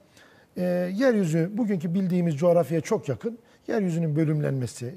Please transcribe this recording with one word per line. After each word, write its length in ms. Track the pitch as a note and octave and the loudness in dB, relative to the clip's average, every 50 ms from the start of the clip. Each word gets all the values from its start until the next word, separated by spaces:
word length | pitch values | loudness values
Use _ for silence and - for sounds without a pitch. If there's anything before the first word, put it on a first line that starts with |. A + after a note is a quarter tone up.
| _ _ _ - - - _ _ _ _ - | _ _ _ -20 -20 -20 _ _ _ _ -6
E, 60 | - F3+ F3+ F3+ F3+ F3+ F3+ F#3+ | -4 -2 -2 0 -2 -2 -2 0
yeryüzü 560 | G#3 C#4 C4 A#3 G#3 F#3+ D#3 D#3 E3 D#3+ F#3+ | 2 2 4 4 4 2 2 2 2 0 0
bugünkü 420 | G#3+ G#3+ B3 G3 G#3 E3 D#3+ F3 E3 | 0 -2 -2 0 0 -2 -2 -2 -2
bildiğimiz 420 | G3 F#3+ E3+ F3+ F3+ E3+ E3+ D3+ | 0 0 0 2 2 2 0 0
coğrafyaya 440 | C3+ F3+ F3 E3+ E3+ E3 - E3 D#3+ | 2 4 4 4 4 4 2 0 -2
çok 280 | - - A3 F#3+ - - | -2 -2 -2 -2 -2 -4
yakın. 300 | B2 - - A#3 A3+ - _ _ _ _ _ - | -6 -4 -6 -8 -8 -10 _ _ _ _ _ -4
Yeryüzünün 480 | A#3 A3+ F#3+ F3+ D#3+ E3+ E3 D#3 C#3+ | -2 0 0 0 0 0 0 0 0
bölümlenmesi, 760 | D#3+ D#3+ D3+ D#3+ D3+ D3 C#3 C3+ C3 B2 A2+ - - A#2+ A#2+ F#3+ | 0 2 2 0 0 -2 -2 -2 -2 -4 -6 -8 -10 -12 -12 -12